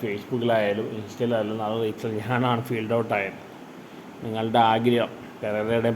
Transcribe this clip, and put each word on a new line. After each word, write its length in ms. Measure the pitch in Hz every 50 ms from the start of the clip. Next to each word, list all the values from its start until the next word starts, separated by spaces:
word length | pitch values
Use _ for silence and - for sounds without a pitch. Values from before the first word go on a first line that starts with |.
| 123
Facebook-ലായാലും 840 | 107 101 101 - - 131 120 120 117 113 110 104 101 101 110 113 - 113
Insta-യിലായാലും 580 | 107 104 104 - - 123 117 117 110 104 107 110 110
നല്ല 160 | 107 107 110 117 113
റീച്ച് 240 | 107 107 - - 113 107 107
ഞാനാണ് 400 | 101 113 127 123 127 123 120 117 117 -
ഫീൽഡ് 260 | 120 113 110 110 117
ഔട്ട് 160 | 117 110 110 110
ആയത്. 220 | 101 98 95 - - - - - - - - - - - - - - - - - - -
നിങ്ങളുടെ 380 | 113 110 110 113 113 113 120 117 110 113
ആഗ്രഹം, 400 | 117 117 120 120 120 110 - - - - - - - 117
പെരേരയുടെ, 480 | 107 104 107 107 113 117 117 117 120 113